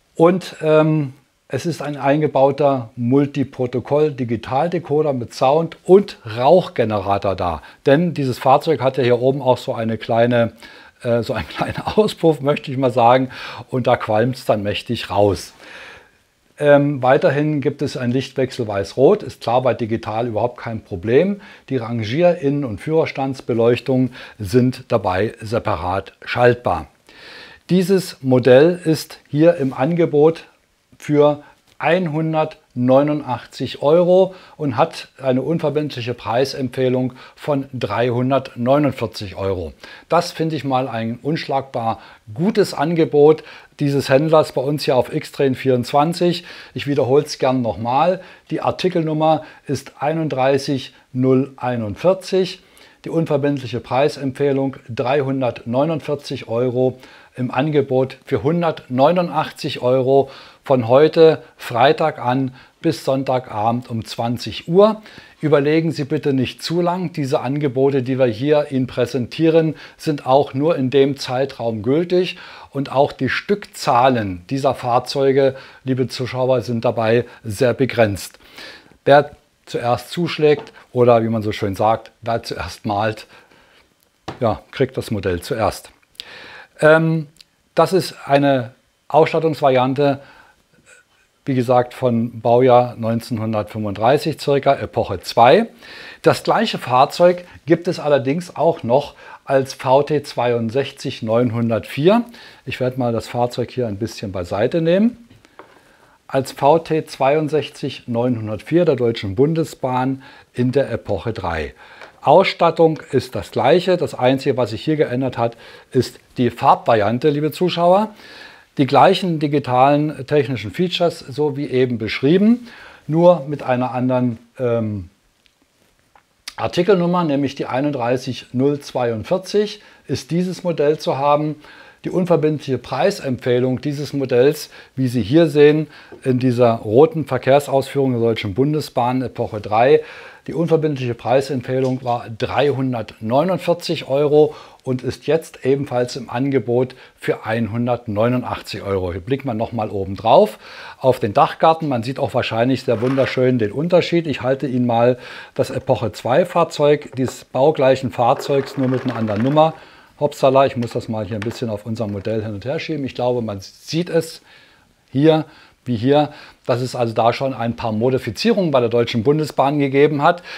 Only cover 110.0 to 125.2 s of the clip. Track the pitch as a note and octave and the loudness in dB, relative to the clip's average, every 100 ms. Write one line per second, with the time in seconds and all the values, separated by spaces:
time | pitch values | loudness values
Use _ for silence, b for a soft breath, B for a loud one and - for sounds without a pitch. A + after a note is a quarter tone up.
110 | C3 C3+ B B _ - B2+ C#3 B2+ A2+ | -2 -4 B B _ -4 0 0 0 -4
111 | - F#2+ A#2 G2 E2+ D#2+ C#2+ B B B | -6 -6 -6 -6 -6 -6 -6 B B B
112 | B B C3 E3 F#3 - E3+ E3 D#3+ D3+ | B B 4 4 4 2 0 4 2 2
113 | - C3 - G#2 - A#2+ B2 F3+ F#3 F3 | -4 -4 -4 -8 -6 -2 2 2 2 0
114 | C3+ - B2+ C3+ C#3+ B2+ A2+ A2 - D3+ | -2 0 0 2 0 -2 -2 -4 -2 0
115 | D3 B2 C3 - A#2 - B B - C3 | 0 -2 -4 -2 -4 -4 B B -4 -2
116 | - - _ - A#2+ - C#3 F#3 - A2+ | -2 -6 _ -2 -2 0 2 2 2 2
117 | G2+ A#2+ D#3 D3 D3+ - F3+ E3+ F3 F#3+ | 2 0 0 0 -2 -2 -2 0 2 4
118 | G#3+ B B B B B B - C3 C#3 | 0 B B B B B B -2 2 6
119 | D#3+ G3 F#3 D#3 D3+ D3 B2+ B2 C3+ D3 | 6 4 0 -2 0 -2 0 4 4 4
120 | D3+ C#3+ C3 D3 B2 A#2+ G#2 B2+ F3+ - | 0 -6 -2 0 0 -4 -6 -4 -2 0
121 | E3+ - - C3 D3+ C#3 D3 B2+ B2+ A2+ | -2 -2 -8 -4 -4 -4 -2 0 0 -2
122 | G#2+ - C#3 F#3 G#3+ B3 B B B B | -4 0 2 4 4 2 B B B B
123 | - D#3+ F3 E3+ C#3+ C#3 - B2 B2+ B2+ | -4 4 6 4 0 -6 -2 -2 -2 -2
124 | B2+ B2+ B2 A2+ _ - B2 A#2 G#2+ G#2 | 0 0 0 -4 _ -6 -2 -2 -2 -6
125 | F2 _ | -10 _